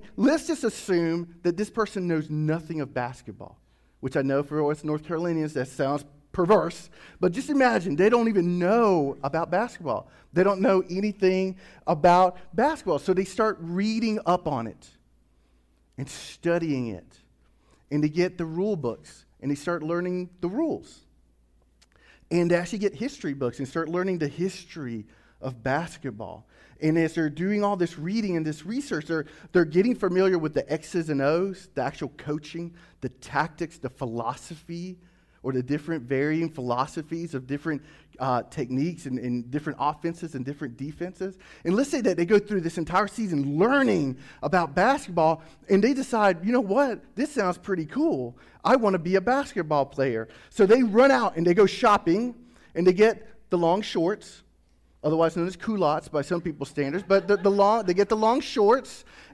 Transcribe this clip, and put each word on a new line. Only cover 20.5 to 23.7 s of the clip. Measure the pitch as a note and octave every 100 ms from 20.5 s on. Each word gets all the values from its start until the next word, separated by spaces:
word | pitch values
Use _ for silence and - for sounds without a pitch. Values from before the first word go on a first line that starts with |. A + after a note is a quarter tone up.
| G#3+ D#4+ - - - _ _ _ _ _ _ _ _ _ _ _ _ -
And | E3+ E3+
they | E3+
actually | E3+ A3
get | G3+
history | C3+ A#3 - E3+
books | C#3 B2 -
and |
start | C3